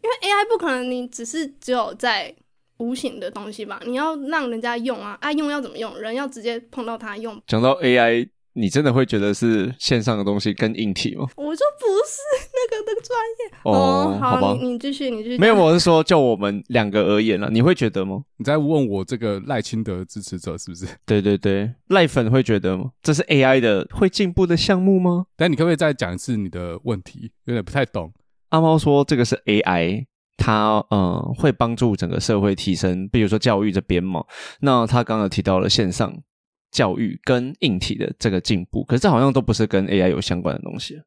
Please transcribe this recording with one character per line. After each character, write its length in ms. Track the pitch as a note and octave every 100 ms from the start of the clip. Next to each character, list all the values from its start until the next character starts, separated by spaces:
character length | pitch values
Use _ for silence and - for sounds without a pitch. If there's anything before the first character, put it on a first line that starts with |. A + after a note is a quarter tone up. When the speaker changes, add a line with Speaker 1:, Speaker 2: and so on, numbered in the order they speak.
Speaker 1:
因 0 |
为 80 | A4 B4
A 120 | F#4+
I 120 | G4+
不 140 | G#4+ A4+
可 120 | E4+
能 200 | B3+ B3
你 180 | B3 B3
只 160 | -
是 220 | A#3 D#4+ C#4+
只 260 | - -
有 220 | B3 G#3+
在 400 | - B3 G#3 E3 - _ _ _ _
无 180 | A#3
形 240 | B3+ B3+ -
的 120 | F#3
东 200 | G3+ G#3
西 140 | G#3
吧， 160 | G3+ G3+ A#3
你 80 |
要 200 | B3+ D#4 D#4
让 340 | C#4 D#4+ B3+
人 100 | A3+
家 160 | A#3+ A#3+
用 240 | A#3+ A3
啊， 160 | G#3 G3+
啊， 100 | D4
用 180 | D4+ D4
要 80 | D4
怎 120 | B3
么 80 | -
用？ 200 | A3 -
人 160 | G#3+
要 140 | A#3+ C#4
直 140 | C4
接 180 | A3 A#3 A#3+
碰 140 | -
到 140 | A3+ A3+
它 180 | A3 G#3
用。 240 | A3+ G#3+ -
Speaker 2:
讲 160 | -
到 80 | B2 C3+
A 160 | C3+ B2
I， 320 | A#2 A#2+ A#2+ _ _
你 160 | - G#2+
真 160 | C#3+
的 80 | D3
会 140 | B2 B2+
觉 120 | G#2+
得 140 | G2+
是 420 | G2+ A#2 A2 G2 B2+
线 240 | - A#2+
上 160 | A2 G#2+
的 40 |
东 160 | G2+ G2+
西 140 | G#2+
跟 260 | G2+ A2 -
硬 140 | G#2+
体 220 | F#2 A2+
吗？ 120 | - B2+ -
Speaker 1:
我 200 | D4 D#4+
就 80 | D5 D5
不 60 | A#4+ G4 D5+
是 140 | C5+ D5 C5 -
那 240 | B4+ A#4+ A4
个 80 |
的 160 | G#4+ A4
专 180 | - A#4+
业。 160 | A4+ A4+ A4 -
Speaker 2:
哦， 80 | -
Speaker 1:
哦， 460 | G#3+ - F#3 G3 -
好， 100 | B3+
Speaker 2:
好 80 | -
吧。 180 | G3 B3
Speaker 1:
你， 120 | B3+
你 60 | A#3+
继 140 | C#4
续， 180 | C#4 C4+
你 120 | A3
继 80 | A3
续。 80 | B3
Speaker 2:
没 80 | A#3
有， 60 |
我 180 | G#3+ D#3+
是 80 | E3+
说， 240 | F3 D#3+
就 160 | D#3+ E3+
我 160 | B2+ G#2
们 260 | G2+ G2+ -
两 200 | A#2+ G#2
个 140 | G#2
而 180 | F#2 G#2
言 200 | A2 F#2+
啦， 80 | G#2
你 120 | A2+
会 120 | C#3+
觉 140 | F#3 A2+
得 160 | G2
吗？ 180 | F#2+ F#2+ - -
Speaker 3:
你 80 |
在 140 | A2 D3+
问 280 | D3 D#3 A#2+
我 140 | G2
这 140 | F#2+ A#2
个 240 | A2+ G2 B2
赖 140 | B2+
清 220 | - A2+
德 220 | A2 F2+
支 160 | F#2 G#2+
持 180 | F#2+ F2+
者 180 | F2+ E2+
是 120 | -
不 40 | E2+
是？ 100 | F2+ - -
Speaker 2:
对， 140 | G#2
对， 140 | G2+ G2
对， 340 | G2+ G2 A2 - _
赖 180 | F#3+ D#3
粉 240 | C#3 A2
会 120 | C3
觉 180 | B2 G#2
得 160 | F2+ F#2
吗？ 140 | C3 _
这 100 | -
是 80 | D3+ -
A 140 | C#3+
I 180 | C3 C3+
的 280 | A#2 G2 -
会 180 | - F#3+
进 220 | - F#3+
步 160 | F3 F3+
的 80 | E3
项 240 | - F#3
目 200 | F#3+ F#3+
吗？ 260 | F3+ F3 F#3
Speaker 3:
但 160 | - E3+
你 60 | C3+
可 80 |
不 40 | E3+
可 40 |
以 40 | E3+
再 160 | D#3
讲 180 | C#3 F2
一 40 | F2
次 200 | - A2+
你 120 | F#2+
的 280 | F2+ F2 E2+
问 160 | - G2+
题？ 300 | - B2+ A2+ _ -
有 80 |
点 100 | A#2+
不 80 | F#2
太 140 | C#3 B2+
懂。 260 | G2+ D#2+ - _ _ _
Speaker 2:
阿 100 | D#3+
猫 180 | D#3+ D#3+
说 240 | D3 C#3+
这 120 | C#3 C3+
个 80 |
是 160 | A#2+ - -
A 140 | G#2
I， 460 | - F2+ E2+ G#2 C3+ _ _ -
它， 480 | - G#2+ G#2+ G#2+ -
呃， 440 | G#2 F#2 F2+ - -
会 120 | C#3+
帮 240 | - A#2
助 220 | A#2 A#2+ G2
整 120 | F2
个 120 | E2+
社 200 | - G#2
会 140 | G2+
提 200 | G2 -
升， 340 | F2 F#2+ F2+ G2
比 120 | A#2+
如 60 | G#2
说 100 | G#2+
教 260 | B2 G2+
育 80 | G#2
这 80 | F#2+
边 240 | - F2+
嘛。 180 | F#2+ F2 - - - -
那 260 | C#3+ B2 A2+
他 160 | A#2+
刚 160 | A#2 A2
刚 100 | G2
提 120 | G#2
到 180 | G2 F#2
了 120 | -
线 200 | - G2
上 240 | - G#2 - - _ _ _ _
教 280 | - G#2+ F#2
育 200 | A2+ -
跟 300 | - B2+ B2+ D#3+
硬 180 | D3+ F#2
体 160 | -
的 180 | - - -
这 120 | A2+
个 80 | F#2
进 240 | - G2+ F2
步， 140 | -
可 100 | -
是 60 | A#2+
这 80 | F#3+
好 100 | A#2+
像 140 | C#3
都 80 | C3
不 120 | A2+
是 120 | G#2+ G#2+
跟 200 | F#2+ G2
A 160 | G2
I 60 | F#2
有 100 | E2+
相 220 | - F2+
关 120 | D#2+
的 60 | -
东 180 | - -
西。 220 | - D3